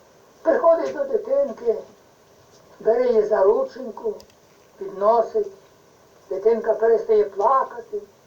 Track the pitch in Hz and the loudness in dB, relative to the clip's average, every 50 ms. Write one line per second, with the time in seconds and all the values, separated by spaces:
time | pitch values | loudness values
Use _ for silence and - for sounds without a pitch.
0 | _ _ _ _ _ _ _ _ - 330 - - - 330 330 330 302 - - 285 | _ _ _ _ _ _ _ _ -2 0 0 2 4 4 4 4 0 -4 -4 -6
1 | 269 - - 202 - 262 269 285 277 240 220 - 233 233 208 - - - - _ | -4 -4 -4 -4 -2 -2 0 0 0 -2 -4 -4 -2 -2 -2 -2 -6 -14 -20 _
2 | _ _ _ _ _ _ _ _ _ _ - - _ - - - - 214 233 240 | _ _ _ _ _ _ _ _ _ _ -20 -20 _ -20 -20 -4 0 0 2 2
3 | 254 240 226 214 202 208 214 196 190 202 233 262 269 262 - 247 254 226 208 - | 2 2 2 2 2 2 2 2 4 4 4 2 0 -4 -8 -12 -14 -14 -12 -8
4 | - 220 202 - - - _ _ _ _ _ _ _ _ _ - 196 190 196 190 | -8 -8 -8 -8 -12 -20 _ _ _ _ _ _ _ _ _ -14 -14 -12 -6 -2
5 | 202 214 233 233 220 - - 220 196 196 - - - _ _ _ _ _ _ _ | 2 2 4 2 2 0 -2 -4 -4 -4 -8 -18 -20 _ _ _ _ _ _ _
6 | _ _ _ _ _ - 190 196 202 226 233 220 220 226 214 - 220 226 226 214 | _ _ _ _ _ -10 -4 0 2 2 2 2 0 -2 0 2 2 2 2 2
7 | - 226 220 208 202 196 - 196 208 247 269 269 254 226 - 233 - - 208 202 | 2 2 2 2 2 0 -2 -2 0 2 2 2 0 -2 -8 -14 -12 -10 -10 -10
8 | - - _ _ _ | -10 -12 _ _ _